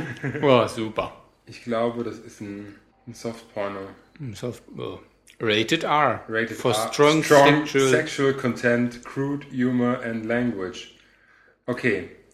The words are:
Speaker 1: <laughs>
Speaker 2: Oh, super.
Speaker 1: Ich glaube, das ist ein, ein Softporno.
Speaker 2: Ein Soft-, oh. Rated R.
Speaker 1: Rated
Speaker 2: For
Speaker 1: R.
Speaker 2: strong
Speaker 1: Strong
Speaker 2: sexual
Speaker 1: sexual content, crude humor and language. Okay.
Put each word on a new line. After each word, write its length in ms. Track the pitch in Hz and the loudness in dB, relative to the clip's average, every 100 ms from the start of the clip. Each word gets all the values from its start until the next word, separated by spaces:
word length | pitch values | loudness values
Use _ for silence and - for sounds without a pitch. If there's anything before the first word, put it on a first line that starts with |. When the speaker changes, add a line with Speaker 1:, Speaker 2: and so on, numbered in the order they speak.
| - | 0
Speaker 1:
<laughs> 320 | 120 139 147 | -8 -8 0
Speaker 2:
Oh, 260 | 147 127 107 | 4 6 4
super. 540 | - 110 104 87 - - _ - | -2 -6 -4 -6 -10 -20 _ -20
Speaker 1:
Ich 160 | 110 | -16
glaube, 400 | 120 113 120 120 | -6 -2 -2 -4
das 140 | 117 - | -8 -10
ist 220 | 117 - | -18 -16
ein, 340 | 104 101 104 - _ _ - | -12 -12 -14 -20 _ _ -20
ein 60 | |
Softporno. 680 | 117 117 113 - - 101 98 98 - _ _ | -12 -12 -12 -14 -10 -8 -8 -14 -16 _ _
Speaker 2:
Ein 140 | 139 | -14
Soft-, 300 | 101 123 113 - - | -8 -10 -10 -16 -12
oh. 220 | 62 92 - _ _ _ | -12 -12 -20 _ _ _
Rated 440 | 117 107 113 165 | 0 0 0 -2
R. 400 | 170 151 139 98 - | 0 2 2 0 -4
Speaker 1:
Rated 280 | 110 113 110 | -4 -4 -2
Speaker 2:
For 140 | 127 | 0
Speaker 1:
R. 160 | 107 113 | 0 -2
Speaker 2:
strong 280 | - 147 156 | 4 4 6
Speaker 1:
Strong 420 | 151 147 139 147 151 | 6 8 8 6 2
Speaker 2:
sexual 220 | 135 135 | 2 4
Speaker 1:
sexual 440 | 127 - - 135 | 2 0 0 0
content, 680 | 135 127 113 123 120 120 - | 0 -2 0 2 2 0 -4
crude 420 | - - 139 143 143 | -12 -6 -4 -4 -8
humor 480 | 127 123 123 123 127 | -2 0 2 0 0
and 220 | 120 113 110 | -4 -6 -2
language. 680 | 117 123 98 92 87 - _ _ _ _ _ _ _ - | -2 -2 -4 -8 -10 -18 _ _ _ _ _ _ _ -8
Okay. 420 | 120 127 98 87 - _ | -2 -2 -2 -4 -16 _